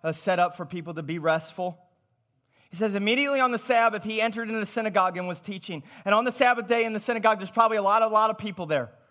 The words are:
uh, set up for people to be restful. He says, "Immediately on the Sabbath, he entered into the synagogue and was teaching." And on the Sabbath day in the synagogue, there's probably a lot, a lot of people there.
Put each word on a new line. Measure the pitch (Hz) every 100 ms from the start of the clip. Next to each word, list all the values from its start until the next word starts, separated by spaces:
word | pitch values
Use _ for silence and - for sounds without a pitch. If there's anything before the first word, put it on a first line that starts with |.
uh, | 160
set | 160 - 180
up | 175 175
for | 175
people | 180 160
to | 160
be | 147 170
restful. | 147 160 160 - 180 170 _ _ _ _ _ _ _ _ _
He | 170
says, | 220 202
"Immediately | 208 254 285 277
on | 254
the | 240
Sabbath, | - 233 226 214
he | 208 220
entered | 226 220 226
into | 220
the | 202
synagogue | - 214 196 185 180
and | 180
was | 165
teaching." | - 190 - 165 - -
And | 196
on | 208 247
the |
Sabbath | 247 247 247 196
day | 233
in | 226
the | 220
synagogue, | - 226 220 214
there's | 190
probably | 220 226 220
a |
lot, | 196 214
a | 220
lot | 214 220
of | 220
people | 208 185 165
there. | 151 113 - _